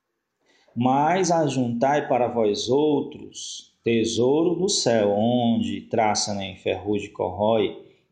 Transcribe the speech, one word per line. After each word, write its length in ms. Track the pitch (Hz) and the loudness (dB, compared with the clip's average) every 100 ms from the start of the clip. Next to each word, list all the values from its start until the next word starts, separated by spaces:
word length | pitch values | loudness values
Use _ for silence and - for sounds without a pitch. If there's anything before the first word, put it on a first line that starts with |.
| _ _ _ _ _ _ _ | _ _ _ _ _ _ _
"Mas 560 | 113 127 135 156 185 175 | -2 2 2 2 2 2
ajuntai 800 | 165 147 131 120 117 135 147 143 | 2 2 0 -2 0 2 0 0
para 220 | 123 120 | 0 0
vós 400 | 117 107 - 113 | 0 0 0 0
outros 1040 | 135 151 143 - - - - - - - _ | 2 2 0 -2 -12 -18 -16 -14 -16 -18 _
tesouro 720 | 117 117 110 101 127 147 170 165 | -2 0 0 0 2 2 0 0
no 140 | 196 | -2
céu, 420 | - 131 113 104 | 0 2 2 2
onde 720 | 101 117 123 120 107 95 98 | 2 2 2 2 0 -2 -6
traça 520 | - 110 107 104 - | -4 0 0 0 -4
nem 220 | 101 98 98 | -6 -8 -8
ferrugem 560 | 101 95 98 104 104 | -4 -4 -2 -4 -4
corrói, 760 | - 95 90 104 113 92 - - _ _ | -6 -6 0 0 2 0 -4 -18 _ _